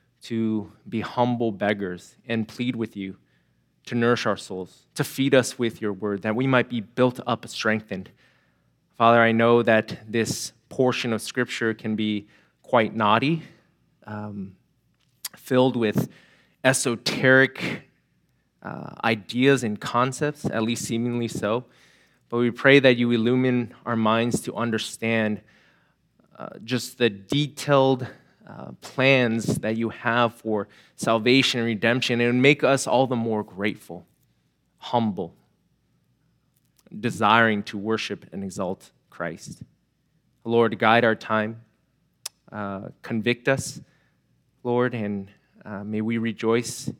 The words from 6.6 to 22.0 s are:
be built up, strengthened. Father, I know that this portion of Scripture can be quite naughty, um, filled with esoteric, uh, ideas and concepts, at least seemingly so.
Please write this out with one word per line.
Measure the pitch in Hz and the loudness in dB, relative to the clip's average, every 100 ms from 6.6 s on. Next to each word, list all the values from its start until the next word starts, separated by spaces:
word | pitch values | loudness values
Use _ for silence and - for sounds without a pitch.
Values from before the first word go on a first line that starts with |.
| 120 | 2
be | 120 | -6
built | 98 - 127 123 - | -8 0 0 0 -6
up, | 113 - | -6 -6
strengthened. | - 110 107 - 95 92 _ _ _ _ _ _ _ _ - | -4 -2 -2 -4 -12 -12 _ _ _ _ _ _ _ _ 2
Father, | 117 117 | 4 6
I | 113 | 6
know | 113 117 120 | 4 4 4
that | 117 110 - - 110 | 4 2 2 -12 -6
this | 113 110 - - _ _ | -2 -2 -4 -10 _ _
portion | - 127 - 123 | 0 0 0 -4
of | 107 | -4
Scripture | - 127 120 - 113 | -4 -4 -4 -2 -4
can | 110 110 107 | -2 -4 -2
be | 107 104 - _ _ _ | -2 -4 -8 _ _ _
quite | - 120 107 | 0 2 2
naughty, | 110 104 110 139 165 - _ _ _ _ _ 110 | 0 4 4 2 -2 -6 _ _ _ _ _ -14
um, | 104 104 101 92 92 _ _ _ _ _ _ - | -12 -10 -12 -12 -16 _ _ _ _ _ _ -18
filled | - - 127 131 120 | -16 -2 2 2 2
with | 107 101 82 - _ _ _ _ | 0 0 -4 -10 _ _ _ _
esoteric, | 131 127 131 117 - - 131 131 131 - - - _ _ _ _ _ _ _ _ | 0 2 -2 -2 -4 2 6 6 4 0 -8 -8 _ _ _ _ _ _ _ _
uh, | 92 69 - - | -14 -14 -14 -4
ideas | 113 110 92 120 135 131 | -2 -2 -4 2 4 4
and | 113 104 | 0 -6
concepts, | - 120 131 131 147 147 | -2 0 0 -2 -6 -4
at | - 113 | -6 -2
least | 113 117 | -2 -4
seemingly | - 117 120 120 117 | -4 -4 -2 -2 -4
so. | - 104 117 123 _ _ _ | -4 -2 -4 -6 _ _ _